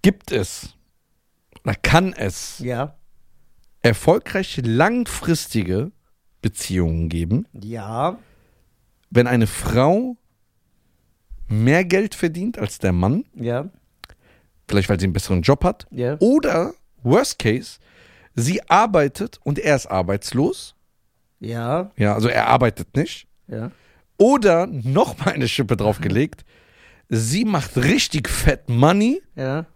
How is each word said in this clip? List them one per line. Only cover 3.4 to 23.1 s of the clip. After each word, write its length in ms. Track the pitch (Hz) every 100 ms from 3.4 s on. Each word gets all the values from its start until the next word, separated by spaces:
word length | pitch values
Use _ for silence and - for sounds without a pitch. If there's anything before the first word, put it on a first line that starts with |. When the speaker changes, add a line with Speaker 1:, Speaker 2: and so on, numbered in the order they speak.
| _ _ _ _
Speaker 1:
erfolgreiche 800 | 117 110 - 196 - 196 190 -
langfristige 1300 | 120 113 175 240 240 - - 165 - 113 90 95 151 _ _ _ _ _
Beziehungen 680 | 113 - - 92 85 80 82
geben, 380 | 82 85 107 226
Speaker 2:
Ja. 640 | - 104 113 101 113 151 226 _ _ _ _ _ _ _ _ _
Speaker 1:
wenn 180 | 120 120
eine 200 | 123 110
Frau 680 | - - 117 135 196 254 247 _ _ _ _ _ _ _ _ _ _ _ - -
mehr 380 | 107 117 160 185
Geld 300 | 190 208 -
verdient 420 | 170 160 202 -
als 220 | 104 -
der 120 | 104
Mann? 340 | 87 92 156 277 -
Speaker 2:
Ja. 340 | 117 120 165 _ _ _ - - _ _ _ _ -
Speaker 1:
Vielleicht, 220 | 101 90
weil 100 | 98
sie 60 | 95
einen 80 |
besseren 280 | 87 - 92
Job 220 | 80 139
hat? 240 | 175 - -
Speaker 2:
Ja. 260 | - 123 151
Speaker 1:
Oder, 540 | 196 285 285 165 180 - _ _
worst 380 | 120 170 269 -
case, 400 | 113 117 208 - _ _ _ _ _ -
sie 320 | 117 190 -
arbeitet 680 | 180 226 190 143 - 208 -
und 160 | - 143
er 160 | 156 143
ist 120 | -
arbeitslos? 880 | 95 90 101 - 120 147 381 - _ _ _ _ _ _ _
Speaker 2:
Ja. 520 | 107 117 117 151 196 -
Speaker 1:
Ja, 160 | 104
also 140 | 104 113
er 180 | 117 113
arbeitet 480 | 123 127 - - -
nicht. 320 | 160